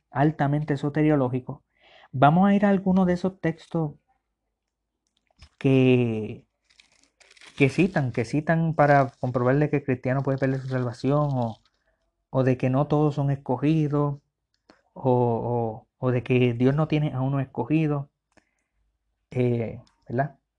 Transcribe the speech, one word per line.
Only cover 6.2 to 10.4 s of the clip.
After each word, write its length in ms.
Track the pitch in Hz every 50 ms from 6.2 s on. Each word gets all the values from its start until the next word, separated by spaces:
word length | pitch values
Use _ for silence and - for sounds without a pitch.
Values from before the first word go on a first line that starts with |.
| 107 113 117 - - _ _ _ _ _ _ _ _ _ _ _ _ _ _ _ _ _ _ - - - -
que 120 | - 143 131
citan, 420 | - 156 180 185 - 160 135 123
que 140 | - 127 113
citan 500 | - - 147 151 - 165 165 165 160 156
para 360 | - 147 147 143 139 135 123 - -
comprobarle 500 | - 127 123 127 123 123 135 147 151 147
que 80 | 147
el 60 | 139 143
cristiano 380 | - 127 127 - 127 127 139
puede 160 | 135 139 135
perder 240 | 131